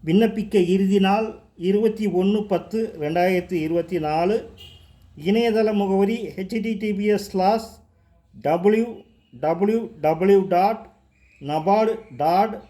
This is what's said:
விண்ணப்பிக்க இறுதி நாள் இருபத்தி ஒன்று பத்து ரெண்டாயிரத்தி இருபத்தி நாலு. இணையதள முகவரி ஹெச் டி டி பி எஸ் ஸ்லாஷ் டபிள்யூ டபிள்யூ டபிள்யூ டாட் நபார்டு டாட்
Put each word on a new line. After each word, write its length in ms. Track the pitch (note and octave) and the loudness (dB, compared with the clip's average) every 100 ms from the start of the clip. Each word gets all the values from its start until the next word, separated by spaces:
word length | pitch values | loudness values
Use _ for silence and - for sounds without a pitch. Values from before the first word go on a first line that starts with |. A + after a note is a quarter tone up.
| D#3 | 2
விண்ணப்பிக்க 500 | F#3 A3+ G3 G3+ G#3+ | 2 2 0 0 0
இறுதி 440 | F3 F#3+ F#3+ G3+ | 2 2 2 2
நாள் 400 | F#3+ G#3 A3 - _ - | 2 2 -2 -10 _ -6
இருபத்தி 520 | F3+ G#3 A3 G#3+ G#3 | 0 2 0 0 -2
ஒன்று 380 | F3 F#3+ G#3 G#3 | 0 0 0 0
பத்து 500 | F3 - A3 A3+ E3 | -4 -4 -6 -6 -6
ரெண்டாயிரத்தி 540 | D3+ E3+ F3+ F#3 F3 | -4 0 2 0 -2
இருபத்தி 460 | F3+ D#3 E3+ E3 F3+ | -4 -2 -2 -2 -4
நாலு. 500 | D3+ D#3 F3 A3+ - - - - - - - - | -2 -2 0 -2 -4 -20 -20 -20 -20 -20 -20 -8
இணையதள 580 | D#3 G#3+ A#3 A3 A3 | -2 0 2 2 0
முகவரி 540 | G#3 G3 G3 G3+ A#3 F#3+ | 0 0 2 0 -2 -6
ஹெச் 340 | D3 F#3+ A3+ | -10 -8 -6
டி 120 | A3 | -6
டி 200 | G3+ G#3+ | -4 -4
பி 120 | G3 G#3 | -2 0
எஸ் 320 | G3+ G3+ G3 | 0 -2 0
ஸ்லாஷ் 300 | F#3 A3 A3 - _ _ _ _ _ G2+ | 0 0 -4 -18 _ _ _ _ _ -6
டபிள்யூ 440 | C3+ E3+ F#3+ A3 A#3 G#3+ - _ _ A#2+ | -2 2 2 2 0 -8 -20 _ _ -6
டபிள்யூ 500 | D3+ E3+ G3+ A3+ A3+ - | -4 0 0 0 -4 -2
டபிள்யூ 460 | D3+ D#3+ F#3+ G3 F#3 | 0 2 4 4 4
டாட் 420 | F3 G3 A3+ - _ _ _ _ _ | 2 2 0 -10 _ _ _ _ _
நபார்டு 600 | C#3+ D3+ D#3+ G#3 A3 A3 - B2+ | -6 -4 2 2 2 -2 -10 -2
டாட் 440 | D3 F3+ G#3+ G#3 - | 0 2 0 -2 -14